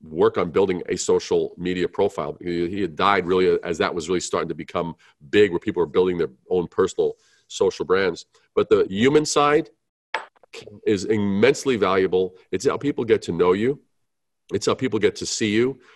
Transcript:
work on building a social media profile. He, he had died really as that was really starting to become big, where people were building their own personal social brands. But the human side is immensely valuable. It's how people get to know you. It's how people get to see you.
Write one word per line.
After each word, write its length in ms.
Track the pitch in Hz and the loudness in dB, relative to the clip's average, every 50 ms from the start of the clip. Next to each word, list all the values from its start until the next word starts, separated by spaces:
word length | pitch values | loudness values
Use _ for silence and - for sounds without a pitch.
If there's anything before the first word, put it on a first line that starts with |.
work 360 | 78 78 78 82 104 113 110 | -18 -8 -2 0 0 0 2
on 140 | 104 90 87 | 0 -2 0
building 320 | 78 98 101 95 92 85 - | 0 0 2 0 -2 -4 -4
a 80 | - 92 | -6 -6
social 580 | 90 - - 92 90 - - 90 85 80 - - | -4 -2 0 0 0 0 0 -2 0 -2 -2 -6
media 320 | - 87 90 90 90 85 - | -8 -6 -4 -2 -2 -4 -4
profile. 480 | - - 98 101 - - 76 76 - - | -2 -2 -2 -2 -2 -4 -8 -8 -8 -10
He, 300 | - 87 85 85 87 85 | -8 -6 -4 -2 -4 -4
he 120 | 101 101 | -4 -4
had 140 | 98 82 73 | -6 -6 -2
died 320 | 76 85 101 101 95 87 | 0 2 2 2 2 2
really 320 | 87 92 92 92 87 85 82 - | 2 2 2 4 4 2 2 0
as 140 | 87 85 87 | -4 -4 -2
that 140 | 98 90 78 | -2 -2 -2
was 140 | 87 76 | -4 -4
really 140 | 85 92 85 | -2 -4 -4
starting 260 | - - - 87 80 | -4 -4 -4 -4 -4
to 80 | 82 80 | -4 -8
become 400 | 78 82 - - 90 85 82 78 _ _ _ _ _ 76 69 | -10 -10 -8 -6 -6 -6 -6 -8 _ _ _ _ _ -8 0
big, 220 | - 104 104 95 | 2 4 4 4
where 80 | 85 85 | 2 -2
people 220 | - 107 87 87 | -4 -4 -2 -2
were 60 | 82 | -2
building 300 | 73 - 92 90 92 90 | 0 2 2 2 2 2
their 140 | 85 78 - - _ _ - | 0 -2 -4 -6 _ _ -2
own 180 | 92 90 85 | -2 -2 -2
personal 500 | - - - 95 90 - - 78 73 - _ _ _ _ _ _ - | -2 0 0 0 0 0 0 -2 -2 -2 _ _ _ _ _ _ -10
social 340 | - - 101 92 - - 85 | -4 -2 -2 -2 -2 -2 -2
brands. 420 | - 92 95 98 90 82 - - _ _ _ _ _ - | 0 0 0 0 -2 -4 -6 -12 _ _ _ _ _ -2
But 140 | 104 104 - | -2 2 4
the 180 | 110 98 - - | 4 2 2 0
human 360 | 92 101 120 135 151 156 151 | 0 2 2 4 4 4 2
side 440 | - - 151 147 147 147 165 160 - _ _ _ _ _ _ _ _ - - - - _ _ _ _ - - - - 104 - - | 2 0 2 2 4 2 2 0 -2 _ _ _ _ _ _ _ _ -12 -12 -12 -14 _ _ _ _ -20 -20 -20 -20 -14 -6 -2
is 160 | 110 107 92 95 | 0 0 0 0
immensely 720 | - 110 107 101 101 98 101 117 135 151 - - 139 127 | 0 0 0 0 0 2 4 4 4 4 2 0 -2 0
valuable. 600 | 101 101 92 95 95 95 90 90 92 92 90 - - _ - 95 | 2 2 2 2 2 2 2 2 0 0 -2 -6 -14 _ -8 -6
It's 120 | 98 123 | -2 -2
how 120 | 143 - | -2 -2
people 260 | - 139 143 143 - 123 | -2 -4 -4 -4 -2 2
get 180 | 113 110 101 - | 2 2 2 0
to 100 | - 85 | -2 0
know 180 | 82 87 90 | 2 2 2
you. 300 | 92 101 113 131 147 - _ _ _ _ _ _ _ _ _ _ _ _ _ - - | 2 2 0 -2 -4 -6 _ _ _ _ _ _ _ _ _ _ _ _ _ -8 -6
It's 140 | - - | -2 0
how 80 | - 101 | 0 -2
people 240 | - 131 117 110 107 | 0 -2 -2 -2 2
get 160 | 98 98 - | 0 0 0
to 80 | - - | -2 -8
see 240 | - - - 117 104 | -6 -4 -4 -2 0
you. 300 | 104 113 123 131 131 - _ _ _ | 2 2 0 0 -2 -8 _ _ _